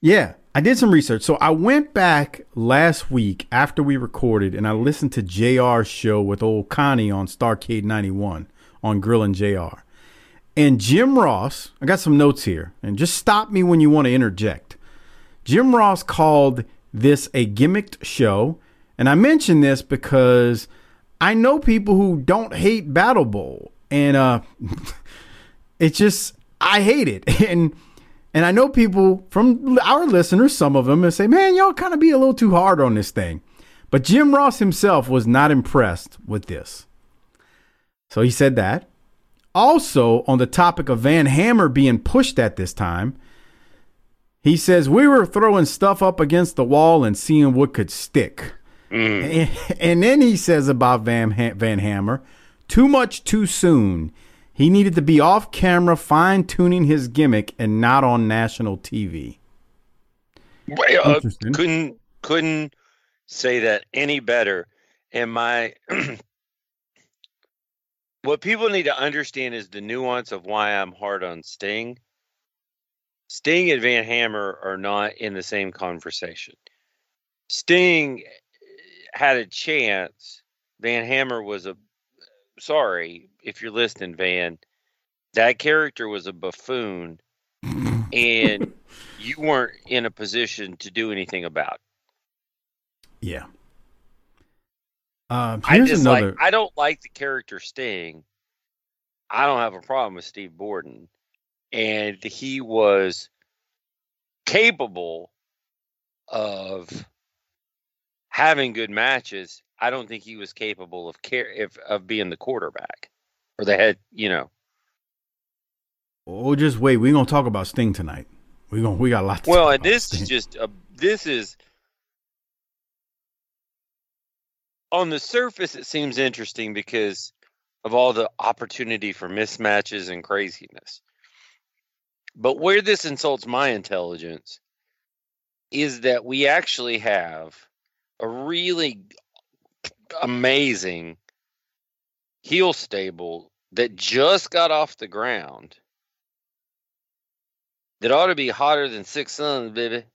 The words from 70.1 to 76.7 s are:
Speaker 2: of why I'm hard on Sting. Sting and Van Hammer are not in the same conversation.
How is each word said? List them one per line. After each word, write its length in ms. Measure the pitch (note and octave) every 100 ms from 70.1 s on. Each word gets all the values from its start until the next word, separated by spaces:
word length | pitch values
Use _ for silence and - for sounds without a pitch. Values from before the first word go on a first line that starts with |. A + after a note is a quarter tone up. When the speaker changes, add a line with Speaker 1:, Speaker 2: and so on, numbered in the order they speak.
| B2 A2+
Speaker 2:
of 120 | G2+
why 280 | F2+ G#2+ G#2
I'm 200 | G2+ F#2+
hard 320 | F2+ G2+ G2+
on 180 | F2+ E2+
Sting. 560 | D#2 - G2+ G#2+ A#2 B2 _ _ _ _ _ _ _ _ _ _ _ _ _
Sting 420 | - - E3 F3+
and 100 | C#3
Van 240 | A#2 A#2+
Hammer 540 | A2+ A#2+ A#2 G#2+ G2+ -
are 140 | F#2+ F#2+
not 380 | G2 G2+ G#2
in 180 | - G#2+
the 100 | G2
same 300 | F#2 G#2 G2
conversation. 800 | F2+ F#2 F2 E2+ - F2 D#2+ - _ _